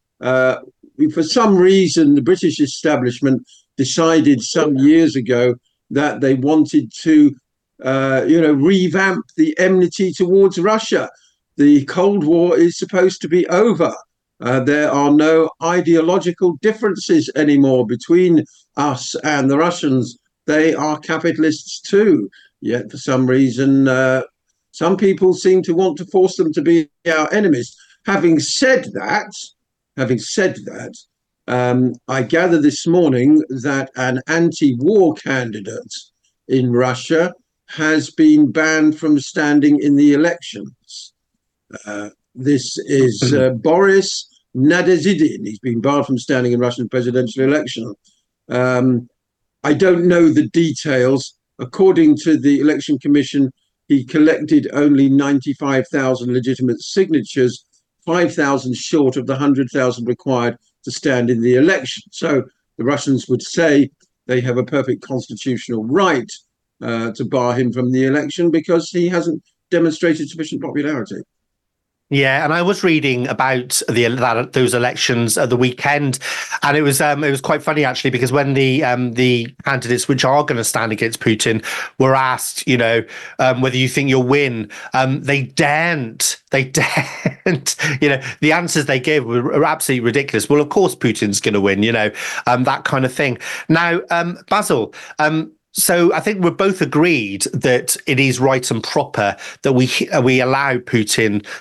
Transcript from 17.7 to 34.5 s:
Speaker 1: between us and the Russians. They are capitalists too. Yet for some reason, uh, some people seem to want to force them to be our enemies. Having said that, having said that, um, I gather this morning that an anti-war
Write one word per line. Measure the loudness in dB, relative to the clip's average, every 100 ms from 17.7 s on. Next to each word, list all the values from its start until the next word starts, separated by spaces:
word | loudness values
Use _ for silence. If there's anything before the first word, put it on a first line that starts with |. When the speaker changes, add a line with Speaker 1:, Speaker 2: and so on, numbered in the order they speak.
| 2 0
Speaker 1:
between | -4 0 2 4 2 0 _ _ -4
us | -4 -4 -8 -6
and | -2 0 2
the | 2
Russians. | 0 -2 -2 -2 -2 -10 _ _
They | -2 2 2
are | 0 -4 -6
capitalists | -6 -4 -2 0 -2 -2 -10 -14
too. | 0 2 4 2 0 _ _ -12
Yet | -6 -6 -6
for | -10
some | -2 0 2
reason, | 2 2 0 2 4 4
uh, | 2 2 0 -4 _ _ _ _
some | -4 -2 2
people | 2 2 2
seem | 2 2 2
to | 2
want | 0 0 -2
to |
force | -2 2 2 2
them | -2
to | 0
be | 2 2 0 _ -2
our | -2 0
enemies. | 0 2 0 -2 _ _ _
Having | -4 0 2 2
said | 0 0 2 2 0
that, | -10 -4 -4 -6 -16 -20 _ _ _ _ -6
having | -2 -4
said | -4 -2 -2 -2 -14
that, | -14 -16 -16 _ _ _ _ -6
um, | -2 0 2 0 -4 -6
I | -4
gather | 0 0 2 4
this | 2 0 0
morning | 2 4 2 2 2 0
that | -6 -4 -4 -6 -4
an | -4 -4 -2
anti-war | 0 0